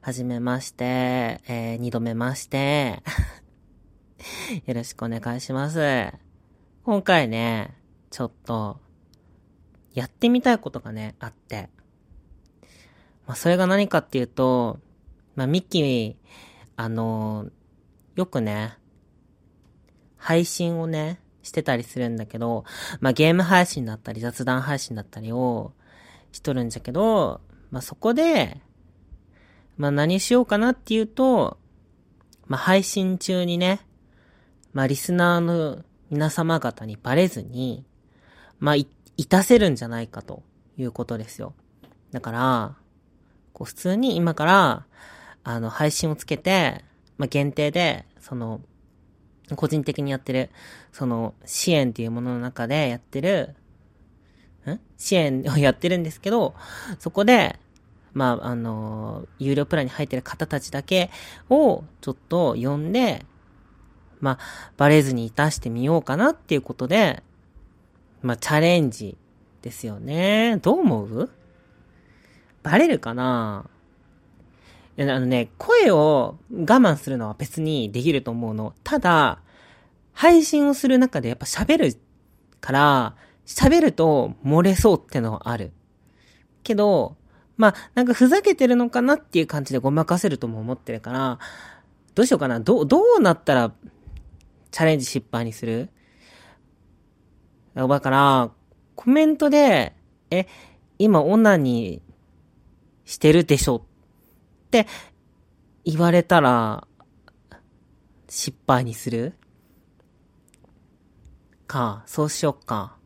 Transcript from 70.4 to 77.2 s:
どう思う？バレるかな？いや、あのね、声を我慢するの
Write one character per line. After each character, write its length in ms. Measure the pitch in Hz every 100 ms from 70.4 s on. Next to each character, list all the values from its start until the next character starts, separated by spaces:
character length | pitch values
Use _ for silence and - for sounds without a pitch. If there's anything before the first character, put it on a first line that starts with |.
| 233 208
ど 140 | - 311
う 60 |
思 240 | 302 117 104
う？ 260 | 110 240 _ _ _ _ _ _ _ _ _ _ _ _ _
バ 160 | 156 175
レ 100 | 330
る 120 | 240
か 160 | - 120
な？ 520 | 180 123 220 202 - _ _ _ _ _ _ _ _ _ _ - _ -
い 40 |
や、 140 | 139 131
あ 40 |
の 40 | 127
ね、 240 | 127 117 -
声 340 | - 480 359
を 460 | 170 151 143 120 - _
我 140 | 233 156
慢 320 | 247 220 147
す 120 | -
る 80 |
の 120 | 131